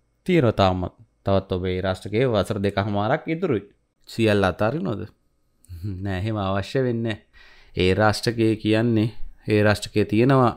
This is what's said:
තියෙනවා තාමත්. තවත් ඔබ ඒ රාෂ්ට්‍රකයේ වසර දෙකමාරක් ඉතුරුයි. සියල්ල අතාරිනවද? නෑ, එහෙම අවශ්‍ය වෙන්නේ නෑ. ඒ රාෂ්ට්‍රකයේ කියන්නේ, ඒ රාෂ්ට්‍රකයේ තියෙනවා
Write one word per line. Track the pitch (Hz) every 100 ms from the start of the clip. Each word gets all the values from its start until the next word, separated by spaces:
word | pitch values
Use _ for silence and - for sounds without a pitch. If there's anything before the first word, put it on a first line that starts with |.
| _ _ -
තියෙනවා | 175 123
තාමත්. | - 95 92 90 - _ _
තවත් | - 95 -
ඔබ | 92 92
ඒ | 92
රාෂ්ට්‍රකයේ | 95 92 101 104 131
වසර | 107 92 104
දෙකමාරක් | 98 98 101 101 107 156 -
ඉතුරුයි. | 165 180 110 - _ _ _ -
සියල්ල | - 110 104
අතාරිනවද? | 95 90 107 147 190 101 98 _ _ _ _ _ - 87 98
නෑ, | 92 98 92
එහෙම | 104 107
අවශ්‍ය | 95 98 95 139
වෙන්නේ | 127 113 117
නෑ. | 107 _ - - - -
ඒ | - 92
රාෂ්ට්‍රකයේ | 95 107 104 - 117 113 110
කියන්නේ, | 107 107 120 110 113 - - -
ඒ | - 107
රාෂ්ට්‍රකයේ | 104 104 - 107 101
තියෙනවා | 104 123 135 120